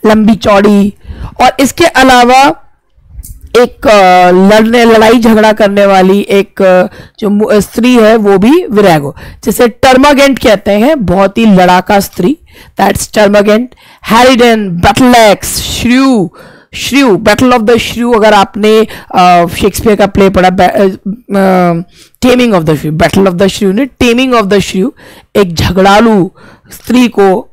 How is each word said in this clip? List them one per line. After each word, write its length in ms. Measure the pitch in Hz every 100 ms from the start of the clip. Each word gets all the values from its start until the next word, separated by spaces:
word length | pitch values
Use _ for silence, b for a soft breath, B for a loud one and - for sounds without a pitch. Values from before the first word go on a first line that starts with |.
| 214
लंबी 280 | 220 214
चौड़ी, 600 | 226 - 202 208 208 202 - B B B -
और 160 | - -
इसके 240 | 269 -
अलावा 800 | 339 - 262 247 240 262 277 320 - _ _ _ _ - - - - 226
एक, 260 | 247 - -
अ, 440 | 208 185 180 180
लड़ने, 540 | 180 196 214 226 240
लड़ाई 340 | 233 220 220 233
झगड़ा 340 | 226 220 214
करने 340 | 214 208 202 202
वाली 340 | 190 185 196
एक, 420 | - 196 196 -
अ, 240 | 190 180 180 B B _
जो 120 | 214
मु-, 200 | 208 214
अ, 100 | 208
स्त्री 340 | - - 233
है, 220 | 247 214 226
वो 220 | 208 196
भी 280 | 214 320 359
विरागो, 500 | 208 196 160 143 - B B
जिसे 240 | - 208 240
टर्मागेंट 680 | - 269 262 285 277 277 262
कहते 320 | 247 202 208
हैं, 360 | 202 240 311 180
बहुत 320 | 180 196 214
ही 80 | 226
लड़ाका 540 | 190 180 180 185 208
स्त्री, 360 | 196 - 185 311 _ b b -
that's 340 | - 196 -
termagant। 520 | - 208 208 208 208 247 b b b
हैरिडन, 640 | - 226 247 262 240 226 202
बैटल 460 | 170 196 226 254
एक्स, 460 | 247 220 196 - -
श्र्यू, 680 | - - 233 247 269 240 175 B B B B
श्र्यू, 420 | - - 254 269 180
Battle 360 | 214 208 254
of 80 | 247
the 160 | 214 233
Shrew, 400 | - 233 240 233
अगर 180 | 214
आपने, 520 | 208 196 - 208 214 214 B B
अ, 320 | - 180 175 170 -
शेक्सपियर 360 | 208 - 233 208
का 100 | 202
प्ले 240 | 202 190
पढ़ा, 200 | 190 180
बै-, 200 | 185 180
अ, 120 | - 196 190 202 190 _ 196
अ, 340 | 190 185 180 170 180 b b _
Taming 280 | 254 247 247
of 100 | 190
the 140 | 160 156
Shrew, 140 | 156
Battle 320 | 156 160 196
of 80 | 196
the 140 | 175 196
Shrew 280 | - 202
नहीं, 120 | 196 269
Taming 560 | _ 247 233 262 240
of 100 | 202
the 100 | 202 -
Shrew, 240 | 190 220 - B B B -
एक 180 | 196
झगड़ालू 800 | 160 147 185 196 202 226 214 165 _ b b b
स्त्री 360 | - - 247 247
को 400 | - 196 185 -